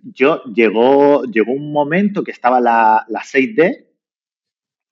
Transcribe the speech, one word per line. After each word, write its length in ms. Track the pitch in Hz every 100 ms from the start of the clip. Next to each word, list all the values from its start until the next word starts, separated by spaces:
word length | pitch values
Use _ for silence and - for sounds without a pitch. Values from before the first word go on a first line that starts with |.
yo 400 | - - 135 160
llegó, 800 | 127 104 110 107 123 139 143 143
llegó 280 | 123 110 107
un 200 | 139 147
momento 520 | 147 147 175 208 196
que 80 | 120
estaba 280 | - 120 127
la, 440 | 123 117 110 110 -
la 140 | 104
seis 320 | - 135 127
D, 320 | 110 175 - _ _ _ _ _ _ _ _ _ _ _